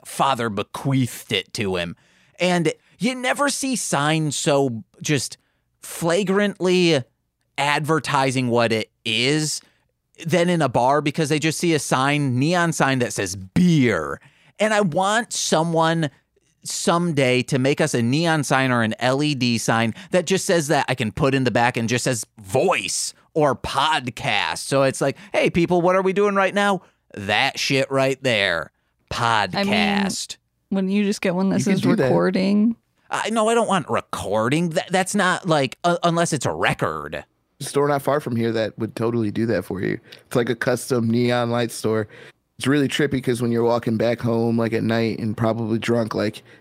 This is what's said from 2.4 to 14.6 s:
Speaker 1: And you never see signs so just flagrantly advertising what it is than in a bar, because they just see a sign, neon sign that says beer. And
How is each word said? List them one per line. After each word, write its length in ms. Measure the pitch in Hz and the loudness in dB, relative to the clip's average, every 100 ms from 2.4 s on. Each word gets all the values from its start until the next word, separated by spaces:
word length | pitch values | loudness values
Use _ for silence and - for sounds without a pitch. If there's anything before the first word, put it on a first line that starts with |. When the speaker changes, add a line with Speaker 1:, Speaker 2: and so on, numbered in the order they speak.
Speaker 1:
And 320 | 175 175 156 - _ - | 0 2 0 -4 _ -6
you 160 | 226 | -4
never 360 | 254 254 254 285 | -2 -2 0 -2
see 260 | - 269 233 | -2 -4 -4
signs 600 | - 143 151 160 151 - | -2 0 0 0 -2 -2
so 460 | 165 139 135 113 - - | 0 2 2 -4 -12 -8
just 340 | - 147 - - _ _ _ _ | -2 -2 -4 -12 _ _ _ _
flagrantly 1200 | - - 165 170 190 196 208 - 185 180 170 151 - _ _ _ _ - | -16 -4 0 0 2 0 0 0 2 4 4 2 -2 _ _ _ _ -4
advertising 880 | 143 147 147 160 - 143 135 131 123 | 0 0 0 -2 0 0 2 0 0
what 240 | 117 117 | 2 2
it 180 | 110 101 _ | 0 -4 _
is 560 | 113 110 127 156 151 - - _ _ _ _ - 165 | -4 0 0 0 -2 -6 -10 _ _ _ _ -12 -2
than 220 | 180 175 | 0 2
in 140 | 175 | 2
a 60 | 139 | 0
bar, 340 | 123 123 151 | 2 2 2
because 260 | 147 165 143 | 0 -2 -2
they 100 | 151 | 0
just 200 | 156 - | -2 0
see 160 | 175 | 0
a 40 | 151 | 0
sign, 600 | - 127 135 147 139 123 | 0 0 2 0 0 2
neon 340 | 147 180 170 | 2 2 0
sign 280 | - 139 131 | 0 0 0
that 120 | 117 | -2
says 240 | - 95 95 | -2 -4 -6
beer. 840 | 92 - 180 160 123 87 71 71 - _ _ | -4 2 4 6 4 2 -2 -8 -14 _ _
And 140 | - | -2